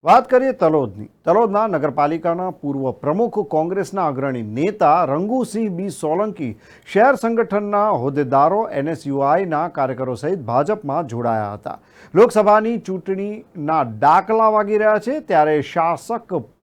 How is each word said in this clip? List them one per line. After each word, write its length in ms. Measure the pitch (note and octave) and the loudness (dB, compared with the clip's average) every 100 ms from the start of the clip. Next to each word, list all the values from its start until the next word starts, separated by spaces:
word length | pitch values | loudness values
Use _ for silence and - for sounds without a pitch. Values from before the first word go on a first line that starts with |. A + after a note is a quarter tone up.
| D#3 | 6
વાત 220 | D#3+ C3 | 4 6
કરીએ 220 | B3+ C4 | 2 2
તલોદની. 560 | - E3 D#3 A#2+ F#2+ G#2+ _ - | 2 2 2 0 -8 -18 _ 2
તલોદના 400 | G3 A3+ G#3 A3 | 2 2 0 0
નગરપાલિકાના 840 | E3 D3 C#3 D3 D#3+ E3+ E3+ F#3 - | 0 -2 0 0 0 -2 -2 -6 -6
પૂર્વ 240 | D3 C#3 C3 A#2+ | -6 -4 -4 -4
પ્રમુખ, 360 | C#3+ F3+ A#3 G#3 G#3 | -4 0 0 -2 -2
કોંગ્રેસના 520 | D#3 E3 G3 F3 F#3+ E3 | -2 -2 -4 -4 -2 -2
અગ્રણી 320 | C3 C#3 B2 G#2+ A2+ | -2 -4 -4 -6 -2
નેતા 480 | F3 G#3 E3 E3 D#3 | -4 2 4 4 2
રંગુસિંહ 600 | D3 G3+ C4 A#3 G#3 A3 F3 | -2 -2 -2 -2 -4 -4 -4
બી 120 | G3 | -8
સોલંકી 640 | C3+ D#3 E3 G#3+ F#3 C3 - _ - - | -6 -4 -2 -4 -6 -8 -8 _ -20 -2
શહેર 200 | G3 B3+ B3+ | 4 4 4
સંગઠનના 680 | A3+ A3+ A3+ G3+ G#3 G3+ G#3+ D#3+ | 0 -2 0 -2 0 0 0 0
હોદ્દેદારો, 580 | C3 C#3 C3+ C3+ D3+ G3+ A3+ C#3 | -2 -2 0 4 4 2 -2 -4
એન 160 | D3 | -4
એસ 120 | D#3+ C#3 | -6 -6
યુ 160 | C#3 C#3 | -2 2
આઈના 340 | E3 F#3+ D3+ E3+ D3 | 2 0 -2 -4 -2
કાર્યકરો 400 | C3 B2+ B2+ A#2+ | -4 -2 -6 -4
સહિત 240 | D3 F#3+ A2+ | -4 -6 -2
ભાજપમાં 640 | B2 D3+ G#3+ C#3+ D3 D3+ | 0 0 -4 -4 -4 -4
જોડાયા 400 | A#2+ A#2 A2+ G#2 G#2 | -4 -2 -2 -4 -8
હતા. 180 | - - _ _ - | -12 -14 _ _ -2
લોકસભાની 680 | E3+ A#3+ G#3+ G#3 G#3+ A3 A#3 - | 4 4 4 4 4 2 -4 -6
ચૂંટણીના 960 | F#3 F#3+ F#3+ G3+ G#3+ - F3+ D3 D#3+ B2 | -8 -6 -6 -6 -10 -16 -8 -2 0 -2
ડાકલા 580 | G#2+ C#3 F3 F#3+ A3 A3 G#3+ | 0 4 4 2 2 4 2
વાગી 260 | G3+ G#3+ | 0 2
રહ્યા 220 | G#3+ G#3+ G#3+ | 2 2 -2
છે, 140 | D4+ - | -6 0
ત્યારે 320 | E3+ D3+ D3+ - | 2 4 2 0
શાસક 680 | E3+ E3 D#3+ - A#3 - F3 A2 _ | -2 -2 -2 -6 -8 -6 -8 -8 _